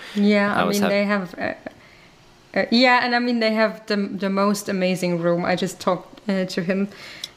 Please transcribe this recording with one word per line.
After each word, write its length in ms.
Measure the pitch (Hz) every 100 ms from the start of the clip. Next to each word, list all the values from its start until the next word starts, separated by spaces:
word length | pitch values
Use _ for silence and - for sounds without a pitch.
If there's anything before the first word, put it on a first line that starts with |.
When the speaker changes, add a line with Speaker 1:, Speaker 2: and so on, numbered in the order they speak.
| -
Speaker 1:
Yeah, 400 | 208 202 208 202
Speaker 2:
I 60 | -
Speaker 1:
I 40 |
Speaker 2:
was 100 | 180 202
Speaker 1:
mean, 60 |
Speaker 2:
hap- 80 | 190
Speaker 1:
they 140 | 202
have, 300 | 202 202 180 -
uh, 1200 | - - - - - - - - - - - -
uh, 60 | 196
yeah, 340 | 233 254 247
and 100 | 240
I 40 | 240
mean, 220 | 240 240
they 140 | 220
have 320 | 220 220 220 -
the, 100 | 208
the 340 | 202 196 196
most 380 | 196 202 202 -
amazing 520 | 196 185 185 180 175
room. 220 | 170 170
I 120 | 175 180
just 240 | 190 -
talked, 400 | - 175 - - -
uh, 160 | 190 185
to 160 | -
him 260 | 175 190 202 - - - -